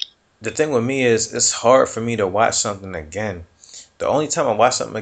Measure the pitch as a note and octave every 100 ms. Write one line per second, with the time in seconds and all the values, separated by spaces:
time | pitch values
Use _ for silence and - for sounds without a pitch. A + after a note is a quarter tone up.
0 | - _ _ _ A2 B2+ D#3 B2 A#2+ C3+
1 | B2 A2 - A#2+ - - A#2 C3 - A2+
2 | A#2 A2 F#2+ G2 A#2 - A2 G2 F#2+ F2
3 | D#2 F#2+ G#2+ F2 E2+ _ - - - -
4 | - C3+ D3+ E3 C3+ G#2+ A#2+ - - G#2